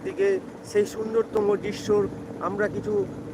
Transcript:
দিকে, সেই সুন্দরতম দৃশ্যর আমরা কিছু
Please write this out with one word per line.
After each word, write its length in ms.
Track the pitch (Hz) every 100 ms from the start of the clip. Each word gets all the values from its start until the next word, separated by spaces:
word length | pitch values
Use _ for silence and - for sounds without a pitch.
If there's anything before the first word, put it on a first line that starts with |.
দিকে, 360 | 190 175 196 190 - - -
সেই 140 | 208 208
সুন্দরতম 680 | 220 220 226 220 220 208 202
দৃশ্যর 520 | 208 - - 208 196 - - -
আমরা 260 | 175 202 208
কিছু 380 | 196 202 208 185 - -